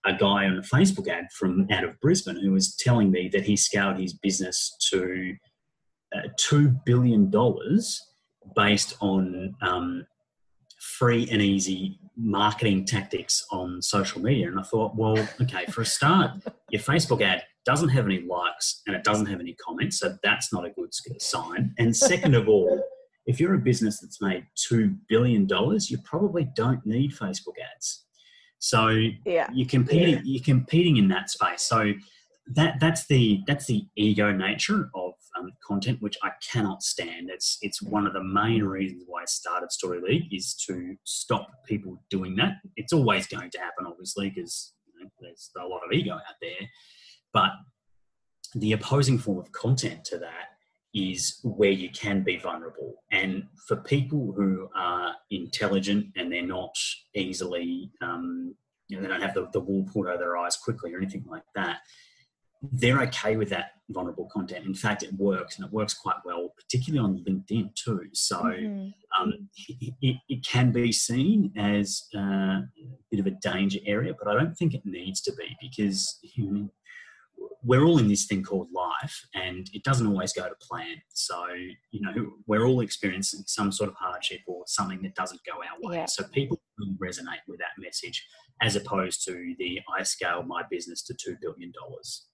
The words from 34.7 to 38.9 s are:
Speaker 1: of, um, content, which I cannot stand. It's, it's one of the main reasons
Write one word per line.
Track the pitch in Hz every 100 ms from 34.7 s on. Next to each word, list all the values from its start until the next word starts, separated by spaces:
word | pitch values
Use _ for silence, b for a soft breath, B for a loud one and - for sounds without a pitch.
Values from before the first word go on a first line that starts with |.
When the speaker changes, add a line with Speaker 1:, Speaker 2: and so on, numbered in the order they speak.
| 208 147 95
Speaker 1:
of, | 90 - _ -
um, | 92 -
content, | - 98 117 123
which | 104 -
I | 101 -
cannot | - 120 104 95
stand. | - - 85 85 87
It's, | 92 - -
it's | 101 -
one | 98 104 98
of |
the | 95
main | 92 101 110 113
reasons | 101 95 95